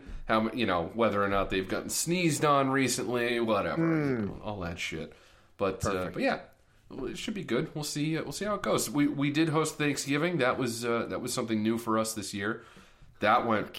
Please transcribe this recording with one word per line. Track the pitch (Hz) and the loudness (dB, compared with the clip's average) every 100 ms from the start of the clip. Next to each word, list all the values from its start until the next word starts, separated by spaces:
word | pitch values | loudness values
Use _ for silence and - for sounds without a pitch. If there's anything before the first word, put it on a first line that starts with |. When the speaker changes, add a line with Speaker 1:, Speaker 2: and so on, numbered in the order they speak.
| - - - | -6 -10 0
Speaker 1:
how | 110 110 | 2 2
m-, | 127 | 0
you | 104 | 0
know, | 87 82 | 2 0
whether | 110 110 101 | 2 2 2
or | 98 | 2
not | 98 95 | 2 2
they've | 95 92 | 0 0
gotten | 104 - | -4 -4
sneezed | - 156 180 170 131 156 | -4 0 2 2 4 4
on | 143 135 | 4 4
recently, | 135 131 127 120 123 120 120 | 2 2 0 -2 0 0 0
whatever, | 113 101 85 113 | 2 2 2 0
you | 165 160 143 123 | 2 2 0 0
Speaker 2:
Hmm. | 98 | -2
Speaker 1:
know, | - | -6
all | 101 101 | -8 -6
that | 87 85 | -6 -6
shit. | - 78 76 - - - _ - | -6 -8 -10 -14 -20 -20 _ -2
But, | 95 95 110 | -2 0 -2
uh, | |
Speaker 2:
Perfect. | 92 90 | -2 -4
Speaker 1:
but | - | -2
yeah, | 262 - - _ _ _ - | -2 -2 -6 _ _ _ -18
well, | - 127 | -10 -8
it | - | -6
should | - | -6
be | 208 | -6
good. | 143 117 160 156 | -2 -2 -2 -6
We'll | |
see. | 147 151 151 160 | -6 -2 -2 -2
Uh, | |
we'll | - | -4
see | - 202 | -6 -4
how | 196 | -2
it | |
goes. | 220 170 - | 0 0 0
We, | 147 143 | 2 2
we | 139 147 | 2 0
did | 143 160 | 2 2
host | 151 151 - | 2 0 0
Thanksgiving. | 147 139 139 143 170 170 | -2 -2 -2 0 0 2
That | 123 117 | 2 2
was, | 127 113 117 | -2 -2 -2
uh, | 117 - | -2 -2
that | 92 | -4
was | 120 | -4
something | 131 113 110 | -4 0 2
new | 110 113 | 2 0
for | 113 110 | 2 0
us | 110 | 0
this | 107 95 | -4 -6
year. | 101 101 117 - - - - - - | -4 -4 -4 -10 -20 -20 -20 -20 0
That | 104 120 117 | 4 4 4
went | 110 - | 0 0